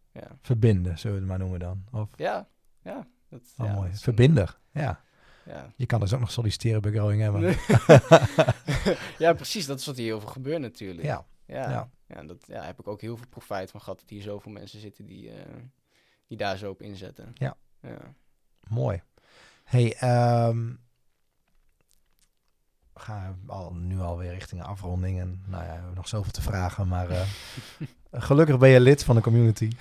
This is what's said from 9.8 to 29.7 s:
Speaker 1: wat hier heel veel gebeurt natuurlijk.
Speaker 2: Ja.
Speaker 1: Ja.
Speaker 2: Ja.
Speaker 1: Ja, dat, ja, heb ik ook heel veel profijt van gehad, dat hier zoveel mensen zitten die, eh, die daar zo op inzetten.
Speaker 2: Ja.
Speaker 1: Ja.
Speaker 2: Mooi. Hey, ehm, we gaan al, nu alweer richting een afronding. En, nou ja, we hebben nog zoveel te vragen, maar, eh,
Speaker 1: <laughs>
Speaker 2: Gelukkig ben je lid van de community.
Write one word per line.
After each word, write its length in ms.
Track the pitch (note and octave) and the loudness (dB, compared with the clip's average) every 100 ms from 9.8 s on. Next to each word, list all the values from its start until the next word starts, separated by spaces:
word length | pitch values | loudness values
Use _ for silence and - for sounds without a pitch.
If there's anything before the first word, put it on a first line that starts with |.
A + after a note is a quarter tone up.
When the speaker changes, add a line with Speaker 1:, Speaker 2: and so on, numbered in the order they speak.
| - | -8
Speaker 1:
wat 100 | B2+ | -6
hier 100 | A2+ | -6
heel 140 | A2 | -6
veel 80 | G#2+ | -8
gebeurt 320 | C3+ C3 E3 | -12 -8 -8
natuurlijk. 420 | A#2+ - G2 E2+ C#3+ | -8 -12 -14 -8 -6
Speaker 2:
Ja. 200 | - - - _ | -8 -10 -20 _
Speaker 1:
Ja. 240 | C3 B2 | -10 -8
Speaker 2:
Ja. 200 | C3 - _ _ | -8 -10 _ _
Speaker 1:
Ja, 140 | - | -20
dat, 220 | D2+ - - | -18 -20 -18
ja, 180 | G#2 | -16
heb 140 | D2+ - | -16 -16
ik 80 | - | -12
ook 120 | G#2+ | -12
heel 160 | A2 A#2 | -10 -14
veel 100 | B2+ | -16
profijt 400 | - - G2 F#2+ | -20 -10 -8 -8
van 100 | G#2 | -14
gehad, 200 | - F#2 | -16 -16
dat 80 | _ | _
hier 120 | G#2 | -16
zoveel 300 | G2+ G#2 G#2 | -12 -14 -14
mensen 280 | G2+ G2 G#2+ | -20 -20 -20
zitten 260 | G#2 - G2+ | -20 -20 -20
die, 240 | G2+ A2 | -20 -20
eh, 240 | A2 - A#2 B2 _ _ _ _ _ _ | -20 -20 -20 -20 _ _ _ _ _ _
die 100 | A2 | -8
daar 200 | G2+ F#2+ | -6 -6
zo 140 | G2+ | -8
op 120 | F#2+ | -14
inzetten. 480 | G#2 F#2+ F#2+ - A2+ | -16 -16 -16 -18 -20
Speaker 2:
Ja. 220 | A#2 C3 - _ _ | -8 -8 -8 _ _
Speaker 1:
Ja. 340 | B2+ - - C#3+ _ _ _ _ - | -20 -18 -20 -20 _ _ _ _ -10
Speaker 2:
Mooi. 340 | A2+ B2+ F2+ - _ _ _ - _ | -4 -4 -4 -10 _ _ _ -20 _
Hey, 300 | - B2 A#2 - | -2 2 2 0
ehm, 720 | B2+ B2 A#2+ A#2 A#2 A#2 A#2 B2 _ _ _ _ _ _ _ _ _ _ _ _ _ _ _ _ _ _ _ _ _ | 0 2 2 2 2 -2 -6 -12 _ _ _ _ _ _ _ _ _ _ _ _ _ _ _ _ _ _ _ _ _
we 80 | - | -20
gaan 400 | - G#2 F#2 F#2 G2 | -14 -12 -12 -12 -14
al, 280 | G2 E2+ | -14 -12
nu 260 | F2 F2+ F#2 | -10 -6 -4
alweer 300 | F2 F2 F2+ | -4 -6 -8
richting 280 | F2+ - F2+ | -10 -12 -12
een 60 | E2+ | -12
afronding. 540 | G2 F#2 F2+ F#2 F#2 | -12 -6 -4 -2 -4
En, 220 | F#2 F#2 F#2+ | -6 -8 -10
nou 160 | F2+ | -10
ja, 40 | E2+ | -10
we 40 | E2 | -12
hebben 180 | F2 | -12
nog 140 | F2+ - | -12 -8
zoveel 240 | G#2+ G2 | -6 -6
te 100 | - | -6
vragen, 460 | - G2 F2+ - F#2+ | -4 -2 -4 -2 -2
maar, 220 | F2+ F2+ | -2 -2
eh, 180 | F2+ G2 G2+ - - - | -2 -4 -6 -14 -18 -18
Speaker 1:
<laughs> 340 | - D3+ _ - | -14 -14 _ -16
Speaker 2:
Gelukkig 460 | B2 - C#3+ D#3+ C3 | -10 2 6 6 8
ben 100 | C3+ | 10
je 120 | B2+ | 10
lid 240 | B2 C#3+ | 10 6
van 100 | - A#2 | 6 4
de 40 | |
community. 480 | A2 A#2 A#2 G#2+ A2 | 6 6 4 4 -2